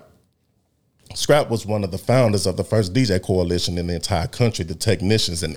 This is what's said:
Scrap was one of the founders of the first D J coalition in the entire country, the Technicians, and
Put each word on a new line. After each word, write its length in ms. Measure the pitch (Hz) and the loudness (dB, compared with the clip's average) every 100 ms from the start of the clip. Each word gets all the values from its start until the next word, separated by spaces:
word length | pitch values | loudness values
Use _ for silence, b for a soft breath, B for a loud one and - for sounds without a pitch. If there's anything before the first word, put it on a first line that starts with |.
| - _ _ _ _ _ _ _ _ _ - | -14 _ _ _ _ _ _ _ _ _ -16
Scrap 340 | - - 147 123 | -4 2 2 2
was 160 | 113 | -2
one 180 | 101 107 | -2 -2
of 60 | 98 | -2
the 60 | 92 | -4
founders 480 | - 127 117 101 92 | 0 4 4 2 0
of 100 | 90 | -2
the 40 | |
first 280 | 95 110 95 | 0 0 0
D 120 | 107 120 | 0 2
J 120 | 92 | 0
coalition 600 | - 92 85 87 - 87 | 0 0 2 0 -2 -2
in 80 | 87 | -4
the 80 | |
entire 320 | 85 - 82 80 | -4 -2 -2 -2
country, 380 | - 120 - | 0 0 0
the 100 | 85 | -6
Technicians, 680 | 87 - 95 92 110 95 82 | -4 0 0 2 2 0 -4
and 140 | 82 | -6